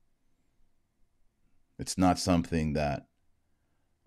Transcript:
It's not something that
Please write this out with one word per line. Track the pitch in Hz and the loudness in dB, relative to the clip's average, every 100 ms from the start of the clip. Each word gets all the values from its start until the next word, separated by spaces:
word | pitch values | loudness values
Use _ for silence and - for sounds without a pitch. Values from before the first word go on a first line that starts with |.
| _ _ _ _ _ _ _ _ _ _ _ _ _ _ _ _ _ - | _ _ _ _ _ _ _ _ _ _ _ _ _ _ _ _ _ -14
It's | - - | -8 0
not | 92 85 | 2 2
something | 95 87 82 82 78 | 2 0 2 -2 0
that | 73 73 65 - _ _ _ _ _ _ _ _ _ | 0 -2 -4 -10 _ _ _ _ _ _ _ _ _